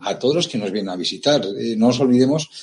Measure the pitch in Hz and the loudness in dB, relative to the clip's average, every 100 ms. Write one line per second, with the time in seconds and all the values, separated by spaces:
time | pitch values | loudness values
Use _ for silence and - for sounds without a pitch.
0 | 101 98 123 156 175 123 104 101 95 90 | -8 -2 0 0 -2 -4 -4 -4 -4 -6
1 | 87 - 139 147 98 101 117 110 117 123 | -6 -4 0 2 0 -4 -4 2 2 4
2 | 135 123 131 151 156 - | 4 4 4 2 -4 -12